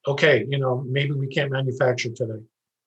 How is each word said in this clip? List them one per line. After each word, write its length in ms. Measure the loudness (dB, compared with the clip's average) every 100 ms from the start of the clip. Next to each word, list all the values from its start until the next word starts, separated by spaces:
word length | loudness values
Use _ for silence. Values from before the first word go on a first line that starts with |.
| -4
okay, 400 | 2 4 4 2
you 100 | -2
know, 260 | 0 -2 -2
maybe 240 | -2 0
we 140 | -2 -2
can't 240 | -2 -2
manufacture 600 | -2 -2 0 0 0 -4
today. 320 | -6 -6 -6 -14 _ _ _